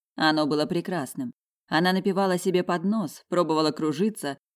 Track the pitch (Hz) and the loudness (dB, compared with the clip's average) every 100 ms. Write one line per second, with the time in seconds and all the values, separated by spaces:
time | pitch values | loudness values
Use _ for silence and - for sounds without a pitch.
0 | _ - 156 156 151 151 151 170 185 175 | _ 0 2 2 0 0 0 -2 -2 -6
1 | 127 - 120 - _ _ _ 156 185 185 | -6 -8 -10 -10 _ _ _ 0 2 2
2 | 196 185 190 180 190 180 175 175 196 220 | 0 0 2 0 2 0 0 -2 0 -2
3 | 160 - _ 175 160 156 156 151 156 151 | -4 -8 _ 0 2 2 2 0 -2 0
4 | 214 214 143 135 _ | -2 -2 -8 -8 _